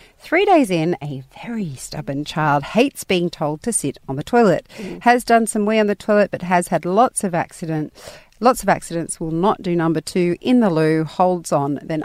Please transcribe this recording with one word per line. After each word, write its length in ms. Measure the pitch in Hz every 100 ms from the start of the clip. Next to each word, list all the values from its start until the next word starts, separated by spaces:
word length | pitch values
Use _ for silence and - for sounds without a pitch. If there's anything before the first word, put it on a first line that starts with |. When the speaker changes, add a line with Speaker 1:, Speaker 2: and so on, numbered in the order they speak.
| - _
Speaker 1:
Three 260 | - 330 415
days 240 | 349 233
in, 260 | 175 160 175
a 220 | 147 135 131 -
very 300 | - 233 180 127
stubborn 480 | - - 147 139
child 400 | 147 - 156 143 139
hates 380 | 208 277 -
being 280 | - 185 175
told 320 | - 151 151
to 100 | -
sit 240 | 220 143 - -
on 80 | 135
the 80 |
toilet. 440 | - 240 220 156 - -
Speaker 2:
Mm. 240 | 190 175
Speaker 1:
Has 220 | 240 247
done 240 | - 233 226
some 180 | 220 208
wee 140 | 220
on 80 | 208
the 80 | 202
toilet, 340 | - 208 202
but 140 | -
has 240 | 175 180 180
had 180 | 170 175
lots 380 | 196 262 -
of 100 | 196
accident-, 600 | 170 - - 165 160 151 - - - - _
lots 200 | 226 262
of 60 | 196
accidents, 500 | 165 - 170 165 -
will 120 | 165
not 300 | 160 196 -
do 140 | 185 170
number 260 | 165 160
two 340 | - 190 175 175
in 180 | - 247
the 100 | 220
loo, 340 | 156 156 160 156
holds 460 | - 185 180 165
on, 260 | 156 139 143
then 220 | - 160